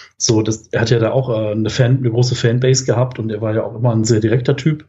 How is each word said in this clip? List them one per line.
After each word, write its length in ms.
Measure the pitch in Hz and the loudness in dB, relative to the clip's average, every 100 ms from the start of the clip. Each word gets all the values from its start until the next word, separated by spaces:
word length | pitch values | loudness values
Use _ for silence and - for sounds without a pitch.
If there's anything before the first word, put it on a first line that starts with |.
| - _ | -20 _
so, 240 | - 110 | 0 2
das, 260 | 110 110 - | 0 -4 -6
er 100 | 113 | -2
hat 80 | 113 | 0
ja 100 | 120 | 2
da 120 | 110 | 2
auch, 180 | 127 123 | 0 -2
äh, 220 | 110 107 | -2 -2
eine 180 | 107 107 | -2 -2
Fan-, 300 | - 123 127 | 0 2 2
eine 100 | 123 | 0
große 240 | 117 123 - | 0 0 0
Fanbase 480 | 117 123 131 131 - | 0 2 2 2 0
gehabt 340 | 117 123 - | 0 -2 -4
und 100 | 110 | -6
er 80 | 104 | -4
war 140 | 110 110 | -2 -2
ja 80 | |
auch 120 | 104 117 | -4 -2
immer 180 | 120 110 | 0 0
ein 80 | |
sehr 160 | 107 110 | 2 2
direkter 380 | 110 127 127 - | 2 2 0 0
Typ, 280 | 160 151 | -2 -2